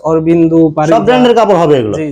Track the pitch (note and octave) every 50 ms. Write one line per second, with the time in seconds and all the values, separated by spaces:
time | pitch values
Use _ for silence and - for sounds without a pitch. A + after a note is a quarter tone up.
0 | - D#3 D#3+ D#3+ D#3+ E3 E3+ E3+ E3 D#3+ D#3+ E3 E3 D#3 D#3 D#3 D3+ D#3 G#3+ A#3
1 | G3 A#3 B3+ B3+ B3 A#3+ A#3+ A#3 A3 G#3 G3 E3 E3+ D3+ D3+ C3 A#2 - - D#3+
2 | D#3 D3